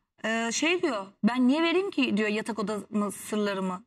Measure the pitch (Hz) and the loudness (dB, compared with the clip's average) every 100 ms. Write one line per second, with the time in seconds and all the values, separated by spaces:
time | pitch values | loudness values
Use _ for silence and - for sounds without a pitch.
0 | _ _ 214 226 233 - 311 349 320 208 | _ _ -4 -2 -2 0 0 0 0 -2
1 | 196 - 214 254 247 311 339 349 392 294 | -6 0 2 4 4 4 4 2 0 0
2 | 240 208 214 214 214 220 202 208 - 214 | 0 2 0 -2 -4 -4 -4 -4 -4 -2
3 | 202 - - 214 202 190 190 180 | -2 -6 -4 -2 0 -2 -4 -6